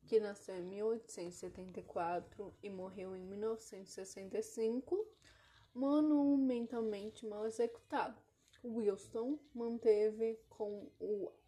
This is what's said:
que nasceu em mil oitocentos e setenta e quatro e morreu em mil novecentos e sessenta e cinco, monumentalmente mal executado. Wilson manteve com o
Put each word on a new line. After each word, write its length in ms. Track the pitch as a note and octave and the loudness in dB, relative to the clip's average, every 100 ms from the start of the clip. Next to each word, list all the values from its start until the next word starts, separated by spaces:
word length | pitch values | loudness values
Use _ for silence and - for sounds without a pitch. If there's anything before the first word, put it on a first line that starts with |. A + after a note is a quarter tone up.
| - | 4
que 100 | A3+ | 2
nasceu 380 | G#3 G3+ - F#3 | 2 -8 -10 -8
em 60 | |
mil 240 | F3+ G3 G#3+ | -8 -4 -2
oitocentos 500 | A3+ A3+ - F3 F3 | -2 -6 -10 -10 -10
e 20 | |
setenta 400 | F#3 F3+ F#3 F3+ | -12 -12 -12 -12
e 60 | |
quatro 680 | F3+ - E3+ F3 E3+ - G3 - | -8 -4 -2 -2 -6 -12 -14 -12
e 80 | G3+ | -12
morreu 460 | F#3+ F#3 F#3+ F#3+ | -10 -10 -8 -10
em 60 | F#3+ | -10
mil 180 | F#3 G3 | -10 -6
novecentos 540 | A3 A3+ - G3 F#3+ | -4 -4 -8 -14 -14
e 20 | |
sessenta 440 | - F#3+ - F#3+ G#3 | -12 -12 -12 -6 -4
e 40 | |
cinco, 640 | G#3+ - A3 A#3+ - F#4 G#4+ - - - - - _ | -4 -2 0 0 -2 -2 -2 -10 -20 -20 -20 -20 _
monumentalmente 1500 | B3 C4+ D4 D4+ D4 C#4+ C#4+ C4 A#3+ A#3 A#3+ A3 G3+ G#3+ - | 0 4 6 8 8 8 6 6 2 0 0 0 -2 -6 -8
mal 220 | A3 G#3 A3 | -8 -2 -2
executado. 760 | A3 A#3 - _ B3 - A#3 _ _ _ - | 2 0 0 _ -2 -2 -4 _ _ _ -14
Wilson 760 | B3 A3+ G#3 G3 - A3+ A#3+ D4+ - | -6 0 2 0 -4 -4 -2 -4 -6
manteve 840 | A#3+ A#3 A#3 A3+ G#3 G#3+ G#3+ A3+ A3 _ | -6 -4 2 6 6 6 2 -2 -2 _
com 420 | - G#3 G#3 G3 _ | -8 -6 -6 -12 _
o 320 | F3+ G#3 F#3+ - | -4 -2 -4 -10